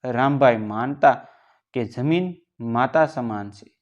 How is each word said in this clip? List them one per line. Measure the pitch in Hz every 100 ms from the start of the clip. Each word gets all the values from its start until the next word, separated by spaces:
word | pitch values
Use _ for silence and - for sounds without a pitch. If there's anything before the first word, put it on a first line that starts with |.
રામભાઈ | 127 120 135 143 135 113
માનતા | 107 107 127 139 143 120 - _ _ _ _
કે | 127
જમીન | 110 - 139 170 180 170 _ _
માતા | 117 117 127 165
સમાન | 156 135 117 104 101
છે | 98 - _